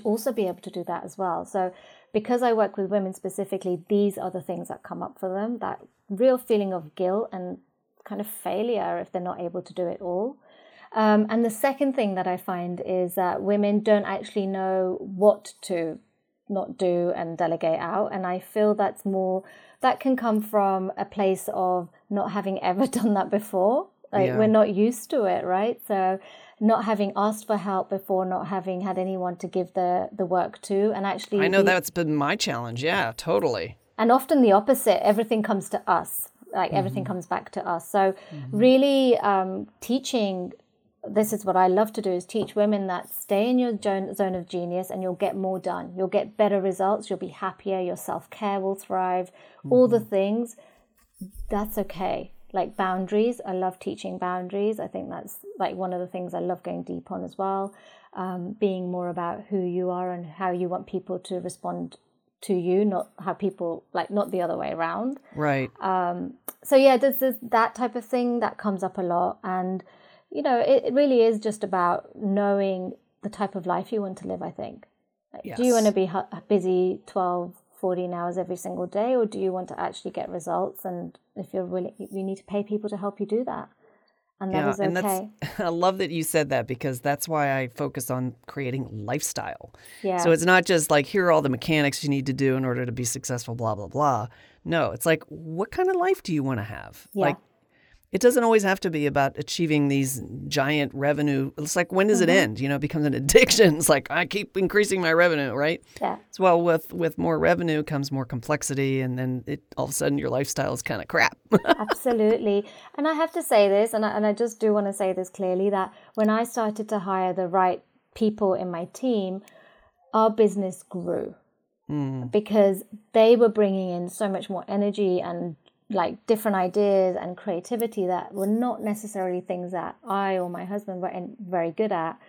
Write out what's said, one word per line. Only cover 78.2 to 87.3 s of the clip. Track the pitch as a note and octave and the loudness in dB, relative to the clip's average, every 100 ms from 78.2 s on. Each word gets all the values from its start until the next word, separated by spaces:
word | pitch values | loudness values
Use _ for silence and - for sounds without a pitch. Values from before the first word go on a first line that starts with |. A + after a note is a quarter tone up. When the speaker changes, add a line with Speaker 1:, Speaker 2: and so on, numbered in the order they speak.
| F3 F3+ | -4 -4
Speaker 1:
every | F3 F3+ F#3+ | -6 -6 -8
single | F3+ F3+ G3+ | -6 -6 -2
day, | A#3 B3+ | 0 0
or | G#3+ | 0
do | G#3+ F#3+ | -2 -2
you | F#3 | -4
want | F3+ | -8
to | - F3+ | -6 -6
actually | - F#3+ - | -6 -10 -8
get | - - | -8 -8
results? | D#3+ E3+ F#3+ - F#3 | -4 -2 -2 -6 -8
And | F3 F3 - _ G3+ | -8 -10 -14 _ -12
if | F#3 | -8
you're | F#3+ F3+ F#3 | -6 -4 -4
willing, | F3 - - G3 | -6 -10 -10 -6
you | F#3+ | -6
need | F#3+ | -8
to | - G3+ | -6 -4
pay | G3+ | -2
people | G#3 G#3 | -4 -4
to | G#3 G3+ | -6 -6
help | G3+ | -6
you | G3+ A3 | -2 -2
do | B3+ | -2
that. | - - _ _ _ _ _ _ - | -8 -10 _ _ _ _ _ _ -10
And | F#3+ | -2
that | D#3 D3 | 0 0
Speaker 2:
Yeah, | |
Speaker 1:
is | G3+ F#3+ | 0 0
Speaker 2:
and | F3+ | 0
that's, | G3+ F#3+ | 0 -2
Speaker 1:
okay. | G#3+ - C#3+ - | -4 -10 -10 -4
Speaker 2:
<laughs> | F3+ | -2
I | E3+ F3+ | 2 2
love | F#3+ | 2
that | E3+ E3 | -2 -2
you | |
said | D#3+ D#3+ C#3+ | 0 2 2
that, | C3 A#2 | 0 -2
because | B2+ C#3+ B2 C#3+ | -4 -4 -2 -2
that's | C#3+ E3 | -2 -2